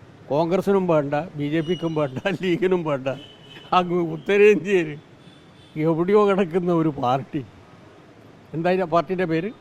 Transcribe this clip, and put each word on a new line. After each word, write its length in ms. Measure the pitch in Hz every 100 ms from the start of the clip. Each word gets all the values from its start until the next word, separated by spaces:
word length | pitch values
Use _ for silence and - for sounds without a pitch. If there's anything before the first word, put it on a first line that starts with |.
| - - -
കോൺഗ്രസിനും 560 | 143 165 185 196 196 180
വേണ്ട, 240 | 156 143 147 175 147
ബി 100 | 143
ജെ 80 | 165 151
പിക്കും 260 | 170 165 156
വേണ്ട, 200 | 143 131 196 175
ലീഗിനും 400 | 185 170 185 180 156
വേണ്ട, 200 | 139 135 127 - - - - - 180
അങ്ങ് 200 | 180 175 165 160
ഉത്തരേന്ത്യയിൽ 760 | 175 202 208 190 175 190 156 147 - - - - - - - 156 156
എവിടെയോ 340 | 160 175 208 202
കിടക്കുന്ന 420 | 190 185 180 175 170
ഒരു 100 | 156 139
പാർട്ടി. 400 | 127 135 113 151 110 - - - - - - - - - - 151
എന്താ 140 | 175
ഇതിൻ്റെ 140 | 185 175
പാർട്ടിൻ്റെ 320 | 165 165 185 175
പേര്? 160 | 160 196 -